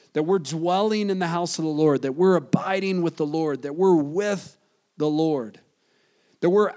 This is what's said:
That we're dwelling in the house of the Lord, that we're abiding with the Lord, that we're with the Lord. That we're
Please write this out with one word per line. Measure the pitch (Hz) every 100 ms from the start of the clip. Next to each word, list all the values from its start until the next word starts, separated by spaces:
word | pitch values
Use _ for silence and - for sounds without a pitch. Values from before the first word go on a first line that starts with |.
| _
That | 151
we're | 156 196
dwelling | 139 160 175 185 214 214 202
in | 185
the | 170
house | 170 170 -
of |
the | 160
Lord, | 151 156 135
that | 135
we're | 135 185 175
abiding | 135 - - 190 190 185
with | 170 147
the | 147
Lord, | 160 156 135
that | 143 151
we're | 185 170
with | 143 170 208 196 - _ _ _ _ -
the | 151
Lord. | 151 160 147 110 95 _ _ _ _ _ _ _ -
That | 175
we're | 202 208